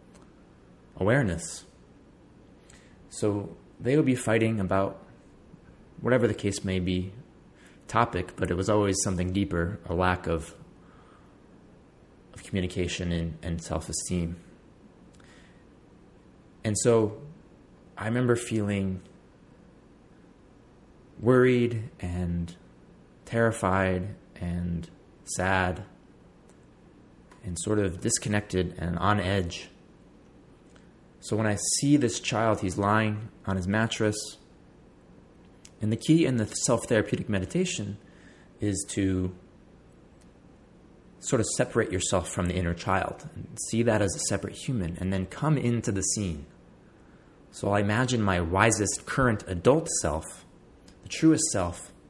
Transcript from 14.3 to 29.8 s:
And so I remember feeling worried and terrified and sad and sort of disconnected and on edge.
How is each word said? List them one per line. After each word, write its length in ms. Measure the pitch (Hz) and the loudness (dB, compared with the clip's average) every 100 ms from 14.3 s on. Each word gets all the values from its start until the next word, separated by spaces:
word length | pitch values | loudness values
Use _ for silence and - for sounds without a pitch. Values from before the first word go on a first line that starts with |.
| 87 - - - - - - - - - - - - - - - - - - - - - - 110 | -6 -16 -20 -20 -20 -20 -20 -20 -20 -20 -20 -20 -20 -20 -20 -20 -20 -20 -20 -20 -20 -20 -8 -4
And 120 | 104 | 0
so 440 | 123 117 107 107 151 - - - - - - - | 4 4 4 -2 -14 -20 -20 -20 -20 -20 -20 -8
I 80 | 107 | -4
remember 300 | 120 123 117 | 0 2 2
feeling 680 | - 110 101 101 95 92 - - - - - - - - - - - - - - - - - - - - - - | 2 -2 0 0 -2 -4 -10 -20 -20 -20 -20 -20 -20 -20 -20 -20 -20 -20 -20 -20 -20 -20 -20 -20 -20 -20 -20 -2
worried 720 | 107 127 127 123 120 113 107 - | 4 6 6 6 2 0 -6 -8
and 560 | 92 87 87 87 85 - - - - - - - - | -6 -2 -2 -2 -4 -10 -20 -20 -20 -20 -20 -20 -4
terrified 920 | 117 117 110 95 95 95 92 92 104 - - | 0 2 2 0 2 2 0 -4 -10 -18 -10
and 500 | 90 87 87 85 - - - - | -6 -4 -4 -4 -8 -16 -20 -20
sad 600 | - - 92 95 90 92 101 - - - - - - - - - - - - - - - | -10 -4 0 2 0 -2 -10 -18 -20 -20 -20 -20 -20 -20 -20 -20 -20 -20 -20 -20 -20 -14
and 140 | 104 87 | -10 -6
sort 200 | - 107 | 0 2
of 220 | 98 90 | 0 -2
disconnected 760 | 117 - - 104 - 92 90 - | -2 -2 0 -2 0 0 0 -2
and 220 | 85 85 | -4 0
on 200 | 90 104 | 2 2
edge. 500 | 92 98 85 - - - | 2 0 0 -6 -14 -20